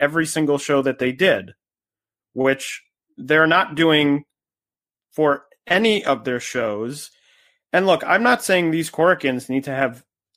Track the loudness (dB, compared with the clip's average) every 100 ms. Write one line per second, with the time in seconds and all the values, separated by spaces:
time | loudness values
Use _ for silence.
0 | -2 0 -2 -2 0 0 0 0 0 -2
1 | -4 0 0 0 -4 -20 _ _ _ _
2 | _ _ _ -2 0 0 -4 -14 _ _
3 | _ -14 0 2 4 2 0 0 2 4
4 | 2 0 -4 _ _ _ _ _ _ _
5 | _ -2 0 0 _ _ -2 0 2 0
6 | 0 -2 -2 -6 -6 -4 -4 -4 -8 -10
7 | -16 _ _ _ _ _ _ 0 2 2
8 | 2 2 2 0 0 0 2 -2 -4 0
9 | 2 2 0 -4 -4 -4 -4 -4 -4 -4
10 | _ _ _